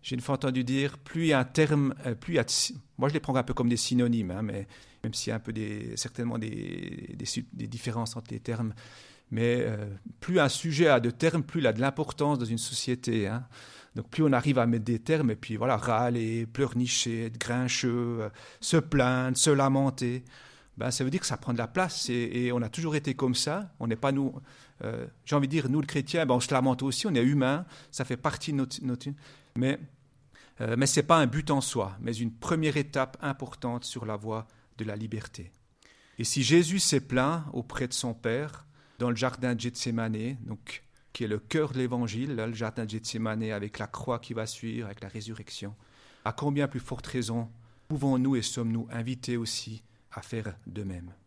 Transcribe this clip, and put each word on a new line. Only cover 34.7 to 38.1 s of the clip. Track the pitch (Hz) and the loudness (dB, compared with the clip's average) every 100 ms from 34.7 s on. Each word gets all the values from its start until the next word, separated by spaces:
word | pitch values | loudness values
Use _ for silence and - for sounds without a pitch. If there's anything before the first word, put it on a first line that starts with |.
| - | -10
de | |
la | 110 107 | -6 -6
liberté. | 110 107 - - 87 _ _ _ _ _ _ - | -6 -6 -8 -14 -18 _ _ _ _ _ _ -6
Et | |
si | 117 - | -2 0
Jésus | 117 160 165 190 | 6 6 6 2
s'est | - 143 | 2 2
plaint | 127 123 131 165 147 | 2 2 2 0 -4
auprès | - 117 - 127 | -8 -8 -4 -4
de | |
son | - 127 | -2 -4